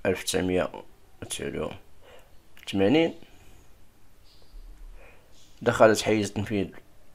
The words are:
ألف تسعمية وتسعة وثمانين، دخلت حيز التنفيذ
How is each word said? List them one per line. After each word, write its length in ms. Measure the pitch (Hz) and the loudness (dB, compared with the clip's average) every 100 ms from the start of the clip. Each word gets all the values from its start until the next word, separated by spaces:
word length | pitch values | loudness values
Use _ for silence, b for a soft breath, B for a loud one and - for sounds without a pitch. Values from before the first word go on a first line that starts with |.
| - | -2
ألف 160 | 92 | -2
تسعمية 480 | - 90 92 90 76 - - - - - | -2 -2 0 0 -2 -6 -18 -20 -20 -16
وتسعة 480 | - - 71 - 76 - - - b b b b - - - | -12 -8 -8 -6 -8 -10 -18 -20 b b b b -20 -18 -6
وثمانين، 480 | 98 98 151 165 - - - - - - - - - - - - - - - - - - - b b b - - - | 2 4 4 2 -2 -18 -20 -20 -20 -20 -20 -20 -20 -20 -20 -20 -20 -20 -18 -18 -18 -18 -18 b b b -20 -20 -6
دخلت 400 | 113 113 113 104 | 0 8 8 6
حيز 260 | - 107 98 | 2 2 0
التنفيذ 400 | 110 98 104 92 - - - - | -2 -2 -2 -4 -8 -20 -20 -20